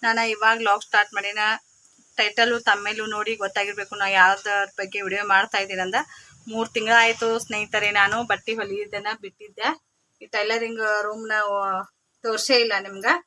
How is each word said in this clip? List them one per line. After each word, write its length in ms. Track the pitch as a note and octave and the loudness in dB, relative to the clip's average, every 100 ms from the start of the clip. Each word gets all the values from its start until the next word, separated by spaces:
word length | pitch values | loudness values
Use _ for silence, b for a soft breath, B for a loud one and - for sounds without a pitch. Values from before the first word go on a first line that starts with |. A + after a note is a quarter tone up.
ನಾನು 260 | A#3 A3+ A3+ | 0 0 0
ಇವಾಗ 280 | G#3+ A3 A3+ | 2 2 2
ವ್ಲಾಗ್ 240 | A3+ G3+ | 2 0
ಸ್ಟಾರ್ಟ್ 320 | - A3 G#3 | 2 2 2
ಮಾಡಿನ. 260 | G3+ G3+ G#3 G#3+ A3 _ _ _ _ _ - | -2 -6 -2 0 -2 _ _ _ _ _ -2
ಟೈಟಲು, 420 | G#3+ G#3 A#3 A#3 | -2 2 2 2
ತಮ್ಮೇಲೂ 460 | A#3 G3+ G#3 G#3+ A3 | 2 0 0 -4 -6
ನೋಡಿ 300 | G#3+ G#3+ A3 | -4 -4 -4
ಗೊತ್ತಾಗಿರ್ಬೇಕು 600 | G3 G3 G3+ G3+ G3 G#3 | -4 -2 -4 -4 -8 -4
ನಾ 120 | G3 | 0
ಯಾವ್ದ್ರ 420 | G3 F#3 G3 G#3 G3+ G3 | 6 6 6 0 -2 -2
ಬಗ್ಗೆ 360 | - G3 G3+ | -6 -8 -6
ವಿಡಿಯೋ 260 | G3 G3 G#3 | -4 -4 2
ಮಾಡ್ತಾ 300 | F#3+ G3 G#3 | 2 2 -2
ಇದ್ದೀನಿ 240 | G3 F#3+ | -4 -4
ಅಂತ. 140 | F#3 A3 D4+ B B B - | -2 -2 -4 B B B -10
ಮೂರ್ 220 | A3 A3+ | -6 -4
ತಿಂಗಳಾಯ್ತು 720 | - G#3+ A#3 A3+ A3+ A3+ A3+ | -4 4 4 6 2 0 -2
ಸ್ನೇಹಿತರೆ, 520 | A3+ G#3+ G#3 G#3+ G#3 | -4 -6 -2 -2 0
ನಾನು 320 | G#3 G3 G#3+ | 4 4 2
ಬಟ್ಟೆ 300 | A#3+ G3 - | -2 -4 -2
ಹೊಲಿಯೋದನ್ನ 540 | A3+ G3+ G3 G3+ G#3 G#3 A3 | -6 -4 -6 -6 -8 -6 -8
ಬಿಟ್ಟಿದ್ದೆ. 600 | G3+ _ G#3 F#3+ A#3 D#4+ _ _ _ _ | -10 _ -20 -4 -4 -4 _ _ _ _
ಈ 40 | A3 | -6
ಟೈಲರಿಂಗ್ 540 | G#3+ G#3 A3+ A3+ A3+ | -2 0 0 -2 -4
ರೂಮ್ನ 520 | A3 G#3+ G#3 G#3+ A3 G#3+ G#3 G3+ G3 F#3 G3+ _ _ _ | -2 0 -2 -6 -4 -2 0 -2 -2 -4 -6 _ _ _
ತೋರ್ಸೇ 320 | A#3 A3 - B3+ | -6 -4 2 2
ಇಲ್ಲ 180 | A#3 G3+ | 2 0
ನಿಮ್ಗ. 260 | G3 G3 G#3+ E4+ | -4 -6 0 0